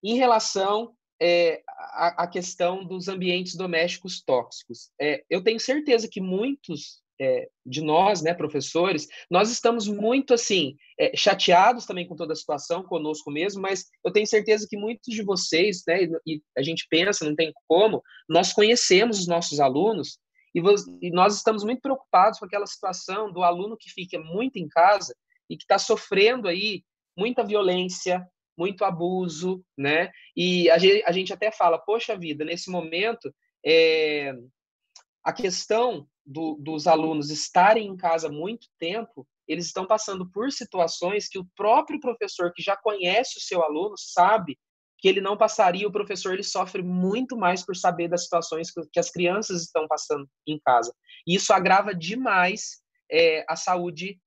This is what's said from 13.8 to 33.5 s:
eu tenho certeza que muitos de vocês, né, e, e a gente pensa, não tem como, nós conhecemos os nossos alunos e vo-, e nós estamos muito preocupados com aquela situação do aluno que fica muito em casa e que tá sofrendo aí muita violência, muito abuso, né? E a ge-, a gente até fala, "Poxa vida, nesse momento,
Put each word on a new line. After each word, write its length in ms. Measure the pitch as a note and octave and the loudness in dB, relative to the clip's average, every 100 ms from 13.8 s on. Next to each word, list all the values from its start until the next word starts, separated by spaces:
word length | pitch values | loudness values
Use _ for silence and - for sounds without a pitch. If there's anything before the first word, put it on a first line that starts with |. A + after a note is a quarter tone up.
| - _ | -8 _
eu 80 | F#3 | -2
tenho 140 | F#3+ G#3+ | 0 2
certeza 400 | G#3+ G#3 G#3+ G#3+ | 0 2 0 0
que 80 | G#3 | -8
muitos 380 | G#3 A#3 - | -8 -8 -8
de 80 | A3 | -8
vocês, 600 | G3+ F#3 - D#3+ G3+ F3+ - | -4 -4 0 0 0 0 -2
né, 160 | F3 | 0
e, 80 | F3 E3 - | 0 -2 -8
e 160 | D#3 _ - | -10 _ -6
a 60 | |
gente 240 | C#3 E3 - | -4 -4 -2
pensa, 360 | D#3+ F#3+ G3+ | 0 2 0
não 120 | D3+ D3+ | -2 -2
tem 160 | D#3+ C3+ _ | -2 -4 _
como, 340 | E3 G#3+ D3+ _ - _ | 4 4 2 _ -20 _
nós 240 | E3 F#3 | 2 2
conhecemos 680 | - G#3 A#3+ - F#3 A#3 G#3 | 4 4 4 6 4 4 0
os 60 | F3 | 0
nossos 340 | E3+ E3+ D3 | 0 -2 2
alunos 580 | C#3+ C3+ G3+ G#3+ B2+ - _ _ _ | 2 4 0 0 -6 -12 _ _ _
e 60 | F3 | 0
vo-, 140 | E3+ G#3 F#3 F3 | 4 4 2 -10
e 100 | F3 | -4
nós 260 | F3 F#3+ G#3 | 4 4 4
estamos 280 | - A3 | 0 0
muito 160 | G#3 B3 | -2 -4
preocupados 580 | C#4 C4 _ F3+ G3+ G#3+ | -4 -6 _ 4 4 2
com 80 | G3 | -8
aquela 200 | G#3 G3+ | -6 -6
situação 680 | - G3 F3+ - G3 G#3+ | -6 -8 -8 -8 -6 -6
do 100 | F3 | 0
aluno 340 | F3+ F3 G3+ A3+ | 0 0 -4 -10
que 140 | - | -16
fica 280 | - F3+ E3+ | -14 -10 -10
muito 400 | D#3+ F3 B3+ G#3+ | -8 -6 -6 -6
em 100 | D#3 | -4
casa 460 | E3 F3 G#3 - - _ _ _ | 4 6 4 0 -16 _ _ _
e 80 | D#3 | -16
que 100 | - | 0
tá 120 | G3 | 0
sofrendo 680 | - G#3+ - F#3 G#3 B3+ G3+ | 2 -2 0 4 4 4 -2
aí 340 | F3 G#3 G3 _ _ _ - | -4 -4 -8 _ _ _ -6
muita 280 | G#3+ B3 | -4 -2
violência, 800 | G#3 G#3 F#3+ F3+ F#3 F3+ - F3+ F3+ _ _ - | 0 2 2 0 -2 -6 -2 -4 -4 _ _ -6
muito 280 | F3 F#3+ | -6 -2
abuso, 800 | G3 E3+ F3 F#3 F#3 D3+ F3+ F#3 _ - | -2 0 -2 -2 -4 -4 -6 -6 _ -6
né? 360 | C#3 D3+ F3 - - - | 0 0 0 -6 -16 -2
E 340 | F3 F3+ E3+ | 0 4 6
a 80 | E3 | 6
ge-, 240 | F#3+ G3+ | 8 6
a 60 | G#3+ | 4
gente 220 | F3 F#3 | -2 -2
até 180 | F#3+ G#3+ | -2 -4
fala, 260 | G#3+ F3+ - | 2 2 2
"Poxa 400 | - A3 - G#3 | 0 -4 -2 -6
vida, 280 | E3+ C#3+ | -6 -6
nesse 260 | D#3 F3 - | -6 -8 -6
momento, 640 | F3+ D#3+ E3 G#3+ A3+ - _ _ | -8 -6 -4 -2 -4 -10 _ _